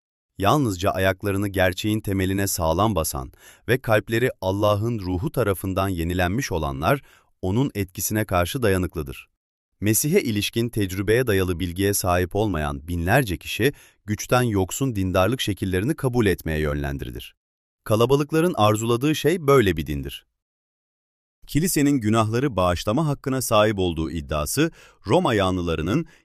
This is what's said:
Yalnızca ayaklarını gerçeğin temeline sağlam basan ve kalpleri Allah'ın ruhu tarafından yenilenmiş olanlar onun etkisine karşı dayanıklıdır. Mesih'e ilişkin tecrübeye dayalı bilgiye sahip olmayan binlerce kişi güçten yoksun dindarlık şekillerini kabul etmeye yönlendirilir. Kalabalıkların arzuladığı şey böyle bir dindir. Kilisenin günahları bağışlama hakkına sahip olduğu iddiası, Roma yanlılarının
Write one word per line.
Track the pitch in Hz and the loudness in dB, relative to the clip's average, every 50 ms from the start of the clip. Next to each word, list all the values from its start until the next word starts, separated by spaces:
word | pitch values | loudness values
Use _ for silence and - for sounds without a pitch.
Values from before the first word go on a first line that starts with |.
| _ _ _ _ _ _ _ - | _ _ _ _ _ _ _ -2
Yalnızca | 95 101 135 151 135 110 92 87 98 98 | 2 2 2 2 2 0 -2 -2 -2 -2
ayaklarını | - 92 95 95 92 - - 101 98 98 104 101 | 0 2 0 0 0 0 -2 -2 -2 0 -2 -2
gerçeğin | 92 95 92 92 92 - - 107 107 110 | 0 2 2 2 0 -2 -2 -2 -2 -2
temeline | - 104 95 98 95 92 98 101 98 | -2 -2 0 0 0 0 0 0 -2
sağlam | 95 - - 82 80 80 90 107 113 98 | -2 -2 -2 0 0 2 2 2 2 0
basan | - - - - 69 64 - - _ - - - _ _ - | 0 -2 -2 -4 -6 -10 -10 -14 _ -20 -20 -20 _ _ -2
ve | 123 131 | -2 -2
kalpleri | - 117 107 107 - - 113 117 127 120 - - | 2 0 0 0 0 0 -2 0 0 -2 -2 -2
Allah'ın | 92 92 98 101 107 104 104 101 110 120 120 104 | -4 -2 0 2 2 2 2 2 0 -4 -4 -4
ruhu | 90 92 92 87 113 165 | -4 -4 -4 -4 -4 -4
tarafından | - 135 110 101 95 - - 98 90 95 95 98 | -2 0 0 0 -2 -2 -4 -4 -2 -2 -2 -2
yenilenmiş | 92 82 80 87 87 90 90 87 98 131 135 - | -2 -2 -2 -2 0 0 0 0 -2 -4 -4 -4
olanlar | 95 82 76 71 67 67 78 104 143 139 - _ _ _ _ _ _ _ | -4 -4 -4 -4 -6 -2 0 0 0 -2 -4 _ _ _ _ _ _ _
onun | - 92 101 120 139 - - | -4 -2 0 0 0 0 -2
etkisine | 101 95 92 - 104 98 - 107 107 107 | -4 -6 -6 -6 -8 -6 -4 -2 -4 -2
karşı | - 95 87 87 - - 135 | 0 0 0 0 0 -2 0
dayanıklıdır. | 117 98 95 92 90 85 - 82 71 67 65 - - _ _ _ _ _ _ _ _ _ _ _ | 0 2 2 2 0 -2 -4 -6 -8 -8 -12 -16 -18 _ _ _ _ _ _ _ _ _ _ _
Mesih'e | 98 107 110 - - 147 180 202 | -2 0 0 0 0 2 0 0
ilişkin | - 120 107 104 - - - 117 120 117 | 0 0 -2 -2 -2 -2 -2 -2 -2 -2
tecrübeye | - 113 101 92 92 101 98 104 110 123 131 | -2 -2 -2 -2 -4 -4 0 2 2 2 2
dayalı | 117 98 95 92 90 87 80 | 2 2 2 2 0 -2 -2
bilgiye | 92 85 85 95 98 101 101 | -4 -4 -2 0 0 0 0
sahip | - - 90 87 92 92 87 - | 0 0 0 2 0 0 0 0
olmayan | 101 113 104 82 78 76 71 71 69 71 82 | -2 0 0 0 -2 -2 -4 -6 -8 -8 -6
binlerce | 87 85 82 90 113 147 131 95 82 | -4 -2 0 2 2 2 2 0 -4
kişi | - - - - - 110 143 - - - _ _ _ _ | -6 -6 -8 -4 0 0 0 0 -4 -12 _ _ _ _
güçten | 104 107 - - - 127 123 | -6 -6 -6 -2 0 2 2
yoksun | 123 117 104 98 90 - - - 135 135 110 | 2 2 2 0 0 0 -2 -4 -4 -2 -2
dindarlık | 98 95 92 87 95 92 101 131 - | -2 -2 0 2 2 2 2 0 -2
şekillerini | - 107 92 - 104 92 90 92 104 143 160 | -2 -4 -4 -2 -2 -2 0 0 0 -2 -2
kabul | - 135 127 120 123 110 | -2 -2 0 2 2 4
etmeye | 98 85 - - 80 78 78 | 4 2 0 -2 -4 -2 -2
yönlendirilir. | 76 73 71 71 71 69 71 65 - 62 60 - - - _ _ _ _ _ _ _ _ _ _ _ | -2 -2 -2 -2 -4 -4 -6 -6 -8 -10 -10 -12 -14 -16 _ _ _ _ _ _ _ _ _ _ _
Kalabalıkların | - 110 107 120 123 139 147 151 143 156 160 170 180 - | 0 2 2 4 4 4 2 2 0 2 2 2 2 2
arzuladığı | 104 104 107 107 107 117 117 120 120 135 156 151 | 4 4 4 4 2 2 0 0 2 2 0 0
şey | - - 147 180 185 147 | 2 0 0 0 2 4
böyle | 135 139 135 110 92 82 | 6 6 6 6 4 2
bir | 80 73 | 0 -4
dindir. | - 73 71 - - - - - _ _ _ _ _ _ _ _ _ _ _ _ _ _ _ _ _ _ _ _ _ _ _ - | -6 -6 -6 -8 -10 -12 -16 -20 _ _ _ _ _ _ _ _ _ _ _ _ _ _ _ _ _ _ _ _ _ _ _ -14
Kilisenin | - - 143 175 180 - 156 139 143 143 127 | -4 -2 0 0 2 2 2 4 4 2 2
günahları | 104 107 110 113 107 107 113 123 139 143 101 | 2 2 2 2 2 2 0 -2 -2 -2 0
bağışlama | 92 90 90 87 - - 107 110 151 165 | 0 0 2 0 0 -2 -2 0 0 0
hakkına | 147 139 - - 131 131 131 | -2 -2 -4 -4 -4 -4 -2
sahip | 123 - 117 107 107 110 101 98 | 0 2 4 4 4 4 2 2
olduğu | 92 90 80 78 80 - | 0 0 0 -2 -4 -4
iddiası, | - 82 71 65 78 76 76 - - 135 160 165 - - - - _ _ _ | -4 -6 -6 -4 -4 -4 -4 -2 0 0 0 0 -2 -8 -20 -20 _ _ _
Roma | 95 127 180 180 143 117 | 0 2 2 2 2 2
yanlılarının | 101 95 92 92 90 85 85 80 78 76 90 117 170 160 - - _ | 2 2 2 0 0 -2 -2 -2 -2 -2 -2 -2 -2 -4 -6 -14 _